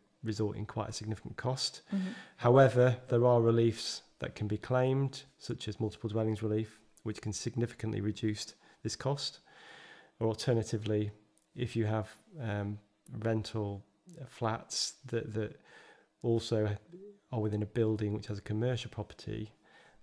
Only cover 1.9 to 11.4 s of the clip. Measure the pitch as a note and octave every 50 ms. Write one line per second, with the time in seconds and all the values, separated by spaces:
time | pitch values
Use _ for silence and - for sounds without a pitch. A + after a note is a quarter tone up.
1.9 | - G3 F#3 F#3 - - - - - - - A#2+ B2 C3+ C3+ C3 A2+ B2 B2 B2+
2.9 | A#2+ - - - B2+ A#2 A#2+ B2 B2 A#2+ A2+ A#2 A#2 A#2 A#2 A#2 A2 - - -
3.9 | - - - _ _ - - - - - G#2+ G#2 G#2+ G#2 - - B2+ B2+ B2+ C3
4.9 | C3 C3+ C#3 C3+ C3+ - - - _ _ - - B2 B2 - - G#2 - A2+ G#2+
5.9 | - - - A2+ G#2 A2+ A2 A2 A2 G2+ A2 A2 G#2+ G#2+ A2+ G#2+ - - _ _
6.9 | _ - - A2 G#2+ - - A2 G2+ - - A#2+ - C3 A#2+ A2+ - - - G#2
7.9 | G2+ G#2 G2 G#2 G#2+ - - G#2+ G#2+ G#2 - - - _ _ - - _ - G#2+
8.9 | - - - C3 C#3+ C#3+ - - - - _ - - - - - - - - -
9.9 | - - - - _ - A2 A2 A2 G#2 - - B2 A2+ A2 - - G#2+ G#2+ A2
10.9 | G#2+ G#2 G#2+ G#2 G2+ - _ _ _ _